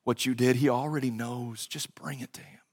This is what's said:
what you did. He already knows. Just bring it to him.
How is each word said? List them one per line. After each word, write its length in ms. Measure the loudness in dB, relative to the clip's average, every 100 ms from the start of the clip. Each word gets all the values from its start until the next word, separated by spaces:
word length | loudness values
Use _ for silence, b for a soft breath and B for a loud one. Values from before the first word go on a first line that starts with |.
what 200 | -2 0
you 100 | 0
did. 220 | 4 4 6
He 120 | 4
already 420 | 4 0 -2 -2
knows. 560 | -2 -4 -6 -6 -8 -10
Just 280 | -10 -10
bring 260 | -10 -10 -10
it 120 | -10
to 60 | -14
him. 200 | -20 -20 _